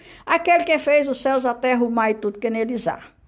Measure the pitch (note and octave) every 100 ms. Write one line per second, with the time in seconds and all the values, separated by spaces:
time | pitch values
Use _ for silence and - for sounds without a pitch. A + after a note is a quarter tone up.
0 | - - - E4 F4 F4 E4+ D4+ D4 D4
1 | C#4 B3 C4 C4+ B3+ A#3+ B3+ B3 A#3+ A#3
2 | A3 G#3+ G#3 G#3 A#3 A3+ A3+ A#3+ E3+ -
3 | - _